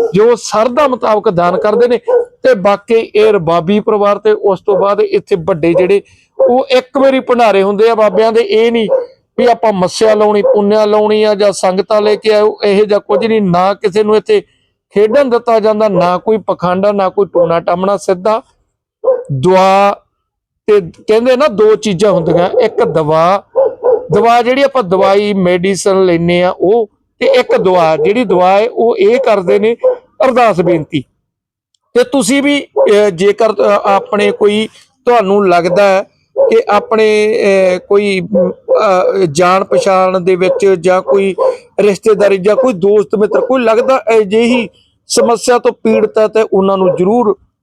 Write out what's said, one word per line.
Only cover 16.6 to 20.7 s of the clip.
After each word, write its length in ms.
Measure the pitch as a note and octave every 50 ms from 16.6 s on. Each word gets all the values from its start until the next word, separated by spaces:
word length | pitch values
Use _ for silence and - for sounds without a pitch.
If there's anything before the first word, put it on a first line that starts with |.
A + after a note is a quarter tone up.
| - F3+ F3+ F#3+ G3
ਨਾ 220 | G#3 G#3 G3 F#3+ F#3
ਕੋਈ 180 | F3+ G#3 G3
ਟੂਣਾ 340 | E3+ - E3+ F3 E3 E3+ E3+
ਟਾਮਣਾ, 360 | D#3+ F#3 F3 F3+ F#3 G3 G3+
ਸਿੱਧਾ 460 | F#3 - - F#3+ F3+ F#3 A3 G#3+ A#3 - _ _ _ _ _ _ _ _ _ _ _ - A#4 B4+ - - -
ਦੁਆ। 580 | C#3+ C3 C3 F3+ F#3+ F#3 F#3+ F#3+ F#3+ G3 G3+ G3+ G3+ - _ _ _ _ _ _ _ _ _ _ _ _ _
ਤੇ 140 | -